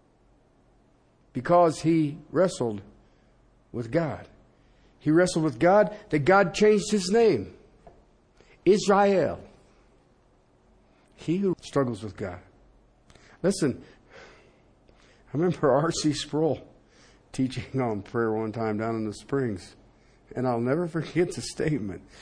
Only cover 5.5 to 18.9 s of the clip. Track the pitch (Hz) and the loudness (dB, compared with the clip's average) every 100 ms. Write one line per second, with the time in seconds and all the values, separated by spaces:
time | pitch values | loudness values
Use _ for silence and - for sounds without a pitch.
5.5 | 120 170 202 190 - - 156 139 196 190 | 2 4 6 4 -2 -4 -2 4 4 4
6.5 | - 208 208 - 214 180 226 226 123 90 | 4 4 4 2 -2 0 2 4 2 -2
7.5 | - _ _ - - _ _ _ _ _ | -14 _ _ -20 -20 _ _ _ _ _
8.5 | _ 170 202 185 202 202 190 135 - - | _ 2 4 4 4 4 4 0 -4 -12
9.5 | - _ _ _ _ _ _ _ _ _ | -20 _ _ _ _ _ _ _ _ _
10.5 | _ _ _ _ _ _ - - 180 196 | _ _ _ _ _ _ -12 -4 -2 -2
11.5 | 165 - 143 127 104 107 - 98 85 - | -4 -4 -2 -2 -4 -10 -10 -12 -12 -18
12.5 | _ _ _ _ _ _ - - - 175 | _ _ _ _ _ _ -20 -20 -6 -4
13.5 | 196 143 110 - - _ - - - _ | 0 -2 -4 -10 -20 _ -20 -20 -20 _
14.5 | _ _ _ _ _ _ _ _ 139 180 | _ _ _ _ _ _ _ _ -2 -2
15.5 | - 147 127 165 - 151 135 - 147 160 | 0 2 2 2 0 -2 -2 -4 -2 0
16.5 | 120 - _ _ _ _ _ _ - 131 | -2 -8 _ _ _ _ _ _ -4 -4
17.5 | 127 - 135 123 104 - 117 113 110 110 | -4 -8 -4 -2 -4 -4 -2 0 0 -4
18.5 | 110 110 107 113 | -4 -4 -2 -4